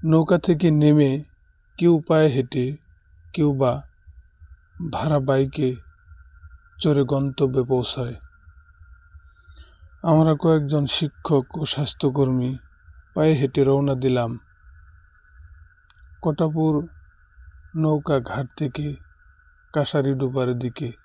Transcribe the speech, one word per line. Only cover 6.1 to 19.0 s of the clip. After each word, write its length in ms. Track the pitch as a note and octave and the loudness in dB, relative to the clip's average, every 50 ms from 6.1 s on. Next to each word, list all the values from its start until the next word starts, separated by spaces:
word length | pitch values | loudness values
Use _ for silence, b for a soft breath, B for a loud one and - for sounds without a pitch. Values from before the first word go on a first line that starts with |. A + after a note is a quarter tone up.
| - - - - - - - - - - - - - - | -20 -20 -20 -20 -20 -20 -20 -20 -20 -20 -20 -20 -14 -4
চড়ে 240 | - D#3 D3 C#3 C#3 | 0 0 2 2 2
গন্তব্যে 580 | B2+ C#3 C3+ C#3 C#3 C3 - C#3+ C3+ B2+ C3 B2+ B2 | 0 0 -2 -2 -4 -2 -2 -2 0 0 0 0 0
পৌঁছায়। 480 | C3 B2+ A#2+ - - - B2 A#2+ A#2+ - - - - - - - - - - - - - - - - - - - - - - - - _ b b b b b b b b b b - - - | 0 -2 -2 -2 -6 -6 -8 -8 -8 -12 -16 -20 -20 -20 -20 -20 -20 -20 -20 -20 -20 -20 -20 -20 -20 -20 -20 -20 -20 -20 -20 -20 -20 _ b b b b b b b b b b -20 -8 0
আমরা 280 | F3 D#3+ D#3 D#3+ D#3+ D#3 | 2 4 4 6 4 2
কয়েকজন 480 | D3 - E3 D#3+ D#3 D3 C#3 D3+ D3+ C#3+ C3+ - | 2 2 2 2 2 2 0 -2 -2 -2 0 -2
শিক্ষক 480 | - D#3+ D3 - - - - D#3+ C#3 B2 - - - | -2 -4 -4 -6 -8 -4 0 0 0 0 0 -6 -6
ও 40 | D3+ | -6
স্বাস্থ্যকর্মী 840 | C3+ - - D3+ A#2+ - - - C#3+ C3 C#3+ C#3 C3 C3 B2+ B2 B2+ C3 B2+ - - - - - - - - - - - | -4 -4 -4 -4 -6 -6 -2 -2 -2 0 0 0 0 0 -2 -2 -4 -6 -8 -12 -20 -20 -20 -20 -20 -20 -20 -20 -10 -4
পায়ে 220 | - D#3 D#3+ D#3+ | 0 2 2 2
হেঁটে 280 | C3+ C#3 C3+ C3+ - C#3 | 2 0 -2 0 2 2
রওনা 300 | C3 C#3 C#3 C#3+ C#3 C3+ | 2 2 2 2 0 -2
দিলাম 340 | B2+ B2 C3+ B2+ B2 A#2+ A2+ A#2 A#2 - - - - - - - - - - - - - - _ - _ - - - - - - - - - _ _ _ - - - - - - - - | 0 0 0 0 0 0 -2 -6 -10 -14 -20 -20 -20 -20 -20 -20 -20 -20 -20 -20 -20 -20 -20 _ -20 _ -20 -20 -20 -20 -20 -20 -20 -20 -20 _ _ _ -20 -20 -20 -20 -20 -20 -6 -4
কটাপুর 500 | E3+ D3+ - F3 D#3+ D#3 D#3+ D#3 D#3 D3+ D3 E3 E3+ - - - - - - - - - - - - - - - - - | -4 -2 0 -2 -2 0 0 0 0 0 0 -4 -6 -12 -20 -20 -20 -20 -20 -20 -20 -20 -20 -20 -20 -20 -20 -20 -14 -6
নৌকা 400 | E3 D#3 D#3 D3+ D3 C#3+ - D3+ C3+ A#2+ | -2 0 0 0 0 0 -2 -2 -2 -2
ঘাট 240 | - - B2+ C#3 B2 - | -4 -6 -6 -6 -8 -6
থেকে 300 | - D#3 C3+ B2+ - D3 D3 C#3+ - | -6 -6 -6 -6 -6 -8 -8 -8 -12